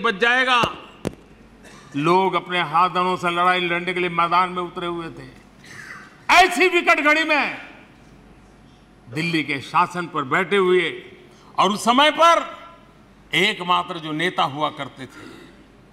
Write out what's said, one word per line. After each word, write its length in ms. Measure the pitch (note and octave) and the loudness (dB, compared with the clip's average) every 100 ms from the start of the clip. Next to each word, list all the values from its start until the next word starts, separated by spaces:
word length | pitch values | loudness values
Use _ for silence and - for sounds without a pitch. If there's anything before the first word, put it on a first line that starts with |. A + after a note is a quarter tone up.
बच 120 | G#3 | -4
जाएगा। 640 | F#3+ A#3 B3 B3+ B3 G3+ E3 - - - - - - - - - - - C#3 | 0 0 2 2 2 0 -4 -16 -8 -8 -8 -20 -20 -20 -20 -20 -20 -10 -4
लोग 380 | D#3 F#3 F#3+ | 2 4 2
अपने 260 | F3 F3 F3+ | 0 -2 -4
हाथों 560 | D#3+ D#3+ F3+ F3 F#3 F3+ | 0 2 2 2 0 0
से 140 | F3 | -2
लड़ाई 300 | F3 F3+ F3+ | 0 2 2
लड़ने 340 | F3+ E3+ F3 | 0 -2 -2
के 60 | F3+ | -4
लिए 80 | F3 | -2
मैदान 420 | E3+ E3+ F3 F3+ | 0 2 2 0
में 120 | F3+ | -2
उतरे 240 | F3 F3+ F3 | -8 -8 -8
हुए 240 | E3+ E3 | -8 -10
थे। 180 | C3+ C3 - - - - - - - - - - | -14 -20 -20 -20 -20 -20 -20 -18 -18 -20 -20 2
ऐसी 380 | E4 F#4 D#4+ F4+ | 4 4 4 2
विकट 320 | F4 - D#4+ | 2 2 2
घड़ी 240 | D4 D4+ | 4 2
में 340 | D#4+ D4+ G#3+ C#3+ - - - - - - - - - - - - _ - - | 2 0 -2 -6 -16 -20 -20 -20 -20 -20 -20 -20 -20 -20 -20 -20 _ -20 -14
दिल्ली 340 | A#2+ E3+ E3 | -8 -4 -4
के 160 | C#3 C#3+ | -4 -6
शासन 460 | - E3 F3 F3+ E3+ | -2 0 0 -2 -6
पर 180 | D#3 | -6
बैठे 320 | C3 D#3+ F3+ G3+ | -2 -2 0 0
हुए, 340 | F#3 F3+ E3 B2 - - - - - - | 2 2 0 -6 -16 -20 -20 -20 -12 -2
और 140 | F3 | 0
उस 120 | G#3 | 0
समय 260 | A3 B3 D4+ | 0 4 4
पर 480 | D4 E4 D#4+ - - - - - - - - - | 6 4 4 0 -12 -20 -20 -20 -20 -20 -20 -6
एकमात्र 640 | D#3 G3+ G#3 F3+ F3+ F3 F3 | 0 0 -2 0 0 0 -8
जो 140 | D#3 | -6
नेता 300 | D#3 F3 F#3 | -4 -2 -2
हुआ 280 | E3 C#3 D3+ | -4 -2 -4
करते 360 | A#2 C3+ - B2+ | -4 -12 -12 -18
थे, 400 | - - - - - - - - | -18 -20 -20 -20 -20 -20 -20 -20